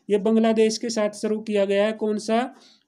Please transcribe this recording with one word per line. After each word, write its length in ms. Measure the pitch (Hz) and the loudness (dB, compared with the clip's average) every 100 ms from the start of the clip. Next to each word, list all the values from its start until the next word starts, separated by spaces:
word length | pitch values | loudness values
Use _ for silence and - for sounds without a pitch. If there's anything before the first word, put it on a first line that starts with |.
| - | -2
ये 80 | 202 | 0
बांग्लादेश 580 | 202 226 226 220 220 220 | 2 2 4 4 2 0
के 120 | 240 | -4
साथ 320 | 220 208 214 | -2 -4 -4
शुरू 180 | 220 214 | -4 -4
किया 240 | 220 208 196 | -2 0 2
गया 200 | 196 214 | 2 0
है। 80 | 214 | 0
कौन 220 | 214 208 | -4 -4
सा? 220 | - 226 262 - - _ | -2 -2 -2 -8 -20 _